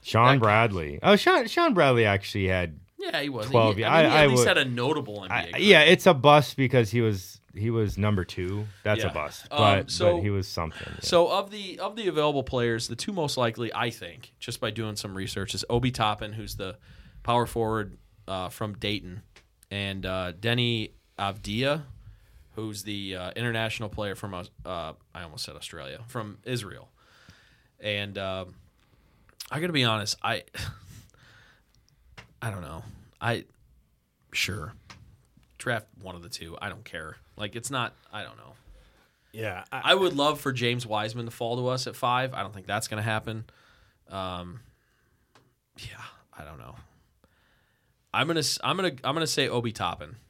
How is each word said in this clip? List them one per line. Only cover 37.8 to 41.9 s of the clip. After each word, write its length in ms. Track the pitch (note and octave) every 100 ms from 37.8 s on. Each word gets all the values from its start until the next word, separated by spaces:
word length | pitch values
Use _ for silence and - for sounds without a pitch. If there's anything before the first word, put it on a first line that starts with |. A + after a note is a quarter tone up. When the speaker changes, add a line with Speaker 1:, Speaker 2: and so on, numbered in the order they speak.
| A#2+ _ _
Speaker 2:
I 100 | G#2
don't 140 | D#2 A1+
know. 160 | A1+ - - - - _ _ _ _
Speaker 3:
Yeah, 320 | A2 A2 F#2 F#2+
Speaker 2:
I 200 | C3 D3
Speaker 3:
I 20 | F#3
Speaker 2:
would 180 | F#3
love 260 | C#3+ C#3+ C#3+
for 120 | D3
James 340 | B2+ A#2+ B2 A#2+
Wiseman 380 | G#2+ A2 A#2
to 60 | A#2
fall 240 | - A#2 A#2+
to 100 | B2
us 220 | C3
at 80 | B2+